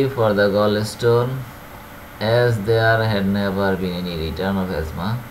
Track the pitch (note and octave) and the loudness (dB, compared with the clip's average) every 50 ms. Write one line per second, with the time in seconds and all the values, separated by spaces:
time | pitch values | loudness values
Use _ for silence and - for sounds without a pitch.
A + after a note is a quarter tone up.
0 | C3+ C3 - - A2+ G#2+ G2+ G2 G2+ G2+ F#2+ G#2 G#2 G#2+ G#2 G#2 A2 A2 - - | 2 2 2 2 2 2 4 4 4 4 4 4 2 2 2 0 0 -2 -4 0
1 | - A#2+ A#2 A#2 B2 C3 C3 C3+ B2+ - - - - - - - - - - - | 2 4 4 4 4 0 -2 -6 -8 -10 -14 -16 -18 -18 -18 -18 -18 -18 -18 -18
2 | - - - - G#2+ A2 A2+ A#2+ B2 A#2+ A2+ G#2+ G2 A2 A2+ A2+ A2 A2 A2+ A2+ | -18 -16 -10 -4 0 2 4 4 4 4 2 0 0 2 2 4 4 4 4 4
3 | A2+ A2 G#2+ G2+ G2 G2 G2 G2+ G2+ G2 F#2 G2 G2 G2 F#2+ F2+ F#2+ F#2 F2 F2 | 2 2 0 2 2 0 0 0 0 0 0 0 0 0 0 0 -2 -4 -4 -4
4 | F2+ F2+ F2 D#2+ D#2+ D#2+ D#2 D#2 F#2 G2 G2 F#2+ F#2 F#2 F2+ D2 D#2 D#2 D#2 E2 | -4 -6 -4 -4 -4 -4 -4 -2 -2 -2 0 0 -2 -2 -2 -4 -4 -4 -6 -6
5 | E2+ G#2 A#2 B2 A#2+ - | -4 -4 -4 -4 -6 -10